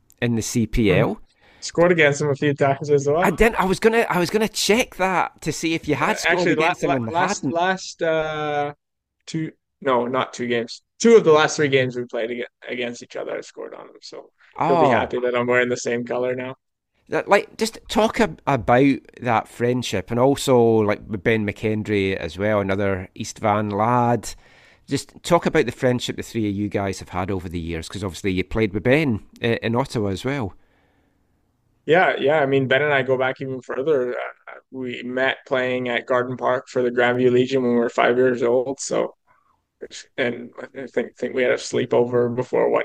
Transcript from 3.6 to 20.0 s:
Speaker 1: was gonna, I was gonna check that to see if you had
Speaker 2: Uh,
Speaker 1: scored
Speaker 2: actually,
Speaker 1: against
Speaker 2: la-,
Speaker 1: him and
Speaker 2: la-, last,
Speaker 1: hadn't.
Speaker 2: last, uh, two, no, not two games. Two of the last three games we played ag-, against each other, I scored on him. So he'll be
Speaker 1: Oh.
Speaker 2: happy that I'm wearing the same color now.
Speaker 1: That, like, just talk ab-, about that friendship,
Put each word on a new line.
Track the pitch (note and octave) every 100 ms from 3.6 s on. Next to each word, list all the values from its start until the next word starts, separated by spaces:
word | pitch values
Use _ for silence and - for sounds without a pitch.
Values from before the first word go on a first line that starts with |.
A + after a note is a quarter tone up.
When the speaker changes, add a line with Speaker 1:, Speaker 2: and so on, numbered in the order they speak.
| F#3
Speaker 1:
was | F#3+
gonna, | A3 A3+ -
I | F3+
was | F3
gonna | G#3+ A3
check | - - A3 - -
that | F#3 F3 - -
to | E3
see | - D#3+
if | D#3+ D3+
you | C3+
had | E3
Speaker 2:
Uh, | G#3+
Speaker 1:
scored | E3 E3+
Speaker 2:
actually, | F3
Speaker 1:
against | D3+ D#3+ F3
Speaker 2:
la-, | D3+
Speaker 1:
him | C3+
and | A2+
Speaker 2:
la-, | E3+
last, | F#3 G3+
Speaker 1:
hadn't. | C#3+
Speaker 2:
last, | E3+ F3+ F#3+ - -
uh, | E3 D#3+ D#3 D#3 D3+ D3 C#3+ D3 _ _ _ _ -
two, | E3 D#3+ - _ -
no, | C#3+ B2 A#2+
not | C3 -
two | - B2
games. | A#2+ A#2 - _ -
Two | A#3 A3+
of |
the | E3
last | D3+ D3+ -
three | C#3+
games | C3+ B2+ B2
we | B2
played | A#2+ A2
ag-, | A#2+ - _ A#2
against | B2 A#2+ A#2+
each | B2 -
other, | - G#2+
I |
scored | - - -
on | G1+ -
him. | -
So | - - - _ _ -
he'll | D3+ E3+
be | C#3+
Speaker 1:
Oh. |
Speaker 2:
happy | A#2+ A#2+ B2+
that | B2 B2
I'm | B2
wearing | B2 B2
the | A#2+
same | C3 A#2+ A#2+
color | A#2+ B2+ B2+
now. | B2+ C3 _ _ _ _ -
Speaker 1:
That, | D#3 -
like, | G3+ - -
just | A3 - -
talk | A#3 A3 -
ab-, | D#3 D#3 -
about | C3+ G2+ B2 C#3 C3 - -
that | A#2+ A2 -
friendship, | - A#2+ B2+ - G2